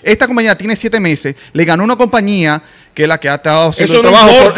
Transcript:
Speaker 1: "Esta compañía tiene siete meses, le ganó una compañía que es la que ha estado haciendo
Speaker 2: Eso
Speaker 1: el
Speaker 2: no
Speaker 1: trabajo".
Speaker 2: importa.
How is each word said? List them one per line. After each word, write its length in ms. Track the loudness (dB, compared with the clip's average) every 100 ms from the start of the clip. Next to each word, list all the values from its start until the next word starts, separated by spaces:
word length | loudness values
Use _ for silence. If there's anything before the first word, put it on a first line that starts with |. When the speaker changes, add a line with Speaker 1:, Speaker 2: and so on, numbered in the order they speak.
Speaker 1:
"Esta 240 | -4 -2 -2
compañía 300 | 0 -2 -2
tiene 180 | -4 -6
siete 240 | -4 -2
meses, 340 | -2 -4 -6 -10 -8
le 100 | -2
ganó 220 | 0 0 -2
una 100 | 0
compañía 680 | 0 0 -2 -2 -2 -4 -8 _ _
que 100 | -4
es 40 | -2
la 100 | -2
que 120 | -4
ha 60 | -4
estado 340 | -2 0 0
haciendo 240 | 0 -2
Speaker 2:
Eso 80 | 0
Speaker 1:
el 40 | 2
Speaker 2:
no 40 |
Speaker 1:
trabajo". 260 | 4 6 6
Speaker 2:
importa. 180 | 4